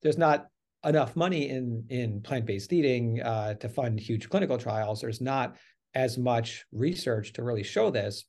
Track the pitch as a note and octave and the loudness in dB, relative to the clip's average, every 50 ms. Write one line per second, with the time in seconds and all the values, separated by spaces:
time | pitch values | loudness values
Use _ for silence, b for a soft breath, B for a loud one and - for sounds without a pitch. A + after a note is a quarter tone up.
0 | - D3+ D3+ E3 E3 D3+ D3 D3 - - _ _ _ _ _ _ - D3+ D3+ D#3 | 0 2 4 4 6 4 4 4 0 -4 _ _ _ _ _ _ 0 4 4 4
1 | C3 A#2 - E3 E3+ F#3+ F#3 D#3 C#3+ - C3+ B2+ B2+ A#2+ A#2 A2+ A2+ A#2 C3 B2 | 4 2 2 0 0 2 2 0 0 -2 -2 -4 -2 -2 -4 -4 -6 -4 -4 -2
2 | A#2+ A2+ G#2 G#2 G#2+ - C#3 B2 G#2+ A2 G2 G2 G#2 - F3 E3+ C#3+ C3+ B2+ A#2+ | -2 -2 -2 -4 -4 -4 -4 -2 -2 -2 -4 -4 -2 0 2 4 4 4 4 2
3 | A#2+ A#2 A2+ A#2 B2+ A#2+ A2+ A2 G#2 G#2+ G#2+ - - A2+ - - C3 A#2 G#2+ G#2+ | 2 0 0 0 0 -2 -2 -2 -2 -2 -4 -4 -6 -6 -2 -2 0 0 0 -2
4 | - - A2+ G#2 - - - G3+ F#3+ - B2+ A#2 - A#2+ G#2+ A2 G#2+ G#2 G#2+ G#2+ | -2 -2 -2 -2 -2 0 0 0 2 2 0 -2 -2 -2 -2 -2 0 -2 -2 -4
5 | C3 A#2+ A2 - B2+ C3 C3+ C3+ B2 - - B B B B B _ _ - C3 | -4 -6 -6 -4 -2 -2 0 0 -2 -2 -4 B B B B B _ _ -2 0
6 | C3 B2 A2+ B2+ B2 B2 A#2+ A#2 A2+ - - - - - - A2 B2 D#3+ F3+ - | 0 0 0 0 2 2 2 2 2 -2 -6 -12 -14 -10 -4 -2 0 0 0 -2
7 | - C3 A#2 G#2+ G#2 - - - A#2+ B2 A#2 G#2+ G2 - - G#3 A3 G3+ C3+ A2+ | -2 -2 0 -2 -2 -6 -6 -6 -4 -2 -2 -2 -2 -2 0 2 2 2 2 0
8 | G2+ G#2 G2 - - | -2 -2 -4 -8 -8